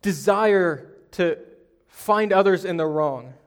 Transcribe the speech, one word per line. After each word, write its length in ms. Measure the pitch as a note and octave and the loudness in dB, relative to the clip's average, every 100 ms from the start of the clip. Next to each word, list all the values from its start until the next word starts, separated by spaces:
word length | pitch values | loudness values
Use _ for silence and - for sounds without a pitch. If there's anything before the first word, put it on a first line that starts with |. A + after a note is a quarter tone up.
desire 920 | G3+ D#3+ C#3 G3+ G#3+ G3 F3 D3 - - _ | -4 -2 0 2 4 2 2 -2 -10 -20 _
to 240 | - F3 - - - _ _ _ | -4 -2 -2 -10 -20 _ _ _
find 440 | - - G#3 G#3+ | -18 -2 0 2
others 320 | F#3+ G3 F#3 | 2 4 2
in 140 | F#3 E3+ | -2 -4
the 80 | D#3+ | -2
wrong. 480 | D3+ D3+ C3 B2 C3 | -2 -2 -4 -14 -20